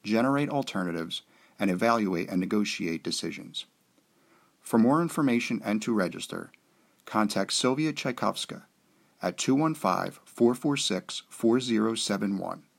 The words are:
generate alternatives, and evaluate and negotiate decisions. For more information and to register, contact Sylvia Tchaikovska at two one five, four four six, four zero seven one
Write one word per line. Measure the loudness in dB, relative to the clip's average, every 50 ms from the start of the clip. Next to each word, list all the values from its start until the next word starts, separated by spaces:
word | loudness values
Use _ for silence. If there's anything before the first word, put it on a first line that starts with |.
| 0
generate | 2 2 2 4 2 2 0 0
alternatives, | 0 -2 -2 -4 -2 -4 -4 -2 -2 -4 -4 -6 -6 -8 -12 _ _ _ _ -20 _ _ -2
and | 0 0
evaluate | 2 2 4 4 4 4 2 0 0 -2 -2 -2
and | -2 -2
negotiate | 0 2 2 0 0 0 -2 -4 -4 -4 -4 -4 -4
decisions. | -6 -6 -4 -6 -6 -8 -10 -14 -12 -12 -12 -12 _ _ _ _ _ _ _ _ _ _ _ _ _ _ _ _ _ _ _
For | _ 2 4
more | 4 6 6 4 4
information | 2 0 0 0 0 2 2 0 0 -2 -6 -4 -2
and | -2 -2 -2
to | 0 0 0
register, | 0 0 -2 -4 -8 -10 -10 -10 -10 -10 -12 -18 _ _ _ _ _ _ _ _ _ _
contact | -2 0 0 0 2 0 -2 -2 0
Sylvia | -2 0 2 2 2 2 -2 -2
Tchaikovska | -2 -4 -6 -6 -4 -2 -2 -2 -2 -4 -10 -10 -12 -16 -16 _ _ _ _ _ _ _ _ _ _ _
at | -6 -4 -4
two | -2 0 2 2
one | 4 2 0 0
five, | 0 0 0 0 0 -2 -4 -8 -14 _
four | -20 2 4 4 4 4
four | 2 0 0 0
six, | 2 0 0 -2 -2 -4 -6 -12 -12 -12
four | _ -8 2 4 4 4 4
zero | 2 2 2 2 2 2 0
seven | -2 -2 -2 -2 0 0 -2 -2
one | -2 -4 -6 -8 -10 _ _ _